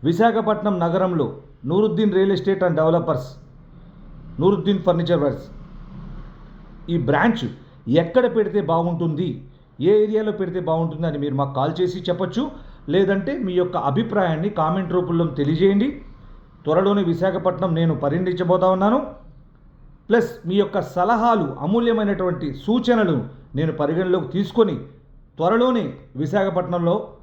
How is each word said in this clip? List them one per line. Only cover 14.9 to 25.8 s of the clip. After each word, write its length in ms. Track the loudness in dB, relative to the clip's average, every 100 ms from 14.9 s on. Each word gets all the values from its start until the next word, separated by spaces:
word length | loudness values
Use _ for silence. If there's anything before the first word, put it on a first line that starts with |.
| -2
రూపంలో 300 | 0 0 0 0
తెలియజేయండి. 500 | 0 4 4 4 0 -2 -14 -20 -20 -20 -20 -12 0
త్వరలోనే 360 | 2 4 2 0
విశాఖపట్నం 600 | 0 0 0 -2 -2 -2 2
నేను 160 | 0 0
పర్యటించబోతా 680 | 0 0 -2 -2 2 2 4 2
ఉన్నాను. 240 | 2 0 -2 -12 -20 -20 -20 -20 -20 -20 -20 -20 0
ప్లస్ 200 | 2 2 -4 -2
మీ 60 | 0
యొక్క 180 | 0 0 -4
సలహాలు, 540 | -2 2 2 2 2 0 -4 0
అమూల్యమైనటువంటి 840 | 0 2 2 0 0 -2 -2 -6 -8 0
సూచనలు 520 | 0 2 2 4 0 -2 -12 -10 -2
నేను 160 | -2 0
పరిగణలోకి 480 | -2 0 0 0 0 -4
తీసుకొని 400 | -2 2 0 0 -10 -20 -20 -20 -20 -2
త్వరలోనే 460 | 0 2 2 2